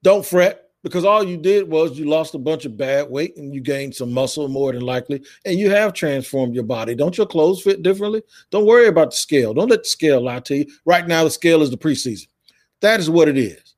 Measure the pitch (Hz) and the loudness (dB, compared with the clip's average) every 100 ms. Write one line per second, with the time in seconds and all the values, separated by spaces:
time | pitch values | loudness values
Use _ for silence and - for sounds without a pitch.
0 | 190 202 - 180 180 - _ _ 170 180 | 4 2 2 2 2 0 _ _ -8 -2
1 | 180 214 196 175 165 202 185 156 160 135 | 2 2 0 -4 0 0 0 -2 -2 -4
2 | 147 156 156 151 135 160 139 107 135 139 | -2 -2 -2 -6 -6 -6 -8 -8 -2 -2
3 | 147 131 175 175 139 139 131 139 139 - | -2 -6 -8 -10 -14 -10 -6 -6 -6 -10
4 | 120 123 131 151 143 135 139 123 123 127 | -6 -2 -4 -4 -6 -2 -4 -4 -4 -6
5 | 120 143 - _ - 180 202 202 214 - | -6 -10 -10 _ -6 0 2 2 0 -2
6 | 156 139 131 135 127 120 113 131 113 120 | -4 -4 -4 -4 -2 -4 -4 -6 -6 -2
7 | 151 180 202 170 156 185 196 190 170 196 | -2 0 -2 2 2 2 0 0 0 -2
8 | 208 220 - _ _ 196 208 240 233 165 | -2 -6 -8 _ _ 0 6 6 6 6
9 | 160 - - 147 117 117 202 220 - - | 2 0 0 0 2 0 2 0 0 -2
10 | 160 135 123 123 - 143 147 _ - 175 | 2 2 0 -8 -6 -4 -4 _ 0 0
11 | 170 165 160 - 170 165 147 120 156 139 | 2 0 0 0 2 4 2 -2 -4 -4
12 | 131 101 - _ _ _ _ _ 202 220 | -4 -8 -14 _ _ _ _ _ 2 2
13 | 160 170 151 135 110 82 _ | 2 4 4 4 -2 -6 _